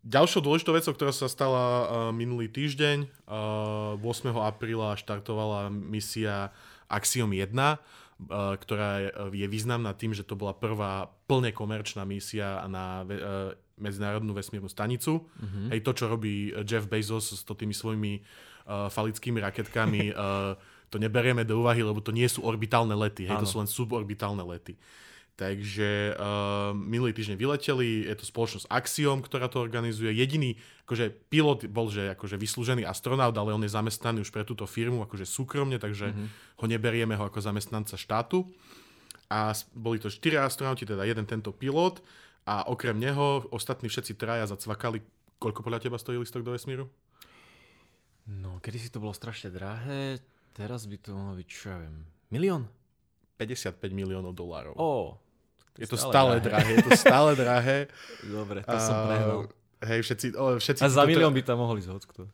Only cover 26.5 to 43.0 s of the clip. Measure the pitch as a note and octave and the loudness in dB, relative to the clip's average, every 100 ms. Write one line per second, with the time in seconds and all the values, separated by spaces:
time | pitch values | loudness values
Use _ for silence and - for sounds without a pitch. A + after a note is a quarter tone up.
26.5 | G2+ G2+ G2+ G2+ A#2 B2 A2 G#2+ G2 B2+ | 0 0 -2 -2 0 0 0 -4 -2 0
27.5 | D3 - C3 A#2+ A2 G2+ G#2+ - - A2+ | 0 0 2 2 2 -2 -4 -6 -2 -2
28.5 | G2+ - A#2+ C3 - D3 C#3 B2+ C3+ B2 | -4 -2 -2 0 2 2 2 -2 -4 -2
29.5 | C3 A#2 A#2 A#2 G#2+ A2 A2 C3 D3+ C3+ | -2 0 0 -2 0 0 2 2 2 0
30.5 | A2+ - - - A#2 A2+ - _ D3+ D3+ | -2 -10 -20 -6 0 0 -2 _ 4 4
31.5 | C#3 - G#2 A2+ G#2 G2 F#2+ G2+ G2 G#2 | 4 0 -2 -2 -2 -4 -4 -6 -6 -4
32.5 | - A#2 B2+ G2 G2 - C3 B2 A2 G#2 | -2 0 0 0 -4 0 2 4 2 0
33.5 | G#2+ G#2+ G#2+ A2 - A#2+ A2+ G2+ A2 G#2+ | 0 0 0 -2 -2 -2 -2 -4 -6 -6
34.5 | G#2+ G#2 - A#2 B2 G#2+ G2+ F#2 - C3 | -6 -6 -2 0 -2 -4 -8 -8 -6 -4
35.5 | C#3+ C3+ B2+ G#2+ G2+ G2+ G2+ G#2+ - - | -2 0 -2 -4 -4 -4 -4 -6 -10 -20
36.5 | - A2+ A2+ A#2 A#2 A2+ G#2+ G2+ G#2+ G#2 | -4 0 2 2 2 2 0 -2 -4 -2
37.5 | G#2 - A2 G#2 - - A2 B2 F#3 F#3 | -4 -4 -6 -6 -8 -2 -2 2 0 0
38.5 | - - - - - _ - _ G#2+ G#2+ | -10 -20 -20 -20 -20 _ -20 _ 0 0
39.5 | G#2+ - A#2+ A#2 A2+ G#2+ G2+ D#3+ D3+ C3+ | 0 -6 -6 -2 -2 -2 -2 2 4 2
40.5 | - C3+ C3 A2 G2+ G2+ A2+ G#2+ A2+ G#2+ | 0 -2 -4 -4 -2 0 0 -2 -4 -6
41.5 | - C3 D3 F3 F3+ - - - _ - | -6 -2 2 2 0 -20 -20 -20 _ -4
42.5 | G2+ - B2 B2 G#2+ | -2 -2 -2 0 0